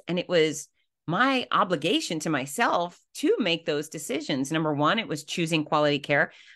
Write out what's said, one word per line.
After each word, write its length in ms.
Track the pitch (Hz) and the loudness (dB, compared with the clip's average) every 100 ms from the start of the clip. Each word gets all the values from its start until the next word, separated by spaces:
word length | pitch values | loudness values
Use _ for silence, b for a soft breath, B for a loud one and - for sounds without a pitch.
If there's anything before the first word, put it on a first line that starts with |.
| - | -4
And 100 | 175 | -4
it 100 | 175 | 2
was 420 | 175 156 147 - _ _ _ - | 4 4 0 -10 _ _ _ -4
my 420 | 175 262 262 - | 0 2 0 0
obligation 680 | 170 196 180 - 294 320 160 | 0 2 0 0 0 0 -4
to 100 | 262 | -2
myself 720 | 135 135 - 247 208 175 - _ - | -2 -2 0 2 2 -2 -8 _ -4
to 200 | 302 440 | 0 2
make 260 | 202 165 165 | 2 0 0
those 220 | 147 151 | -2 -4
decisions. 640 | 165 - 269 302 139 139 | -10 -6 -6 -2 -2 0
Number 220 | 160 156 | 0 0
one, 260 | 143 147 208 | 2 2 0
it 80 | 202 | -2
was 160 | 156 | -8
choosing 400 | - - 165 160 | -6 -4 0 0
quality 360 | 147 156 151 147 | 2 2 2 0
care. 320 | 147 147 160 B B | 2 2 2 B B